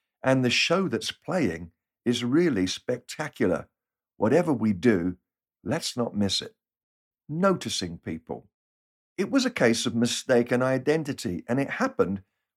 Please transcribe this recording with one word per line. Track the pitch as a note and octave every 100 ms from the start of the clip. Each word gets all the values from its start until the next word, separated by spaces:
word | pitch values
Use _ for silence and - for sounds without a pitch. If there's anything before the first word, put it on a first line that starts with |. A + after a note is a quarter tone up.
| _ _
and | C3 C3+
the | B2
show | A#2 - F3+ F3+
that's | A2+ -
playing | - - F3+ A2 D#2+ F2 _ _ _ A#2+
is | A#2+
really | A#2+ D3 F3 G#2 F#2+
spectacular. | - - B2+ - - D3+ - G2+ D#2+ - _ _ _ _ _
Whatever | G#2+ D3+ E3
we | A#2+ A2
do, | F#2 A#2+ G2 F2+ F2 _ _ _ _
let's | - D#3+ - B2
not | A#2 G#2
miss | G2 -
it. | - _ _ _ _ _ _ _ -
Noticing | D#3 G3 F#3 A2+ - F2+ E2
people. | - D#2+ - B1 - _ _ _ _ _ _ -
It | G3+
was | C4+ B3
a |
case | - A#2+ A2+ B2
of | A2+
mistaken | A#2 - - A#2+ A#2+ B2
identity, | B2+ C3 C3 D#3+ C#3+ C3 - F2+ -
and | B2
it | C#3
happened | - C4 - F2 G2 - _ _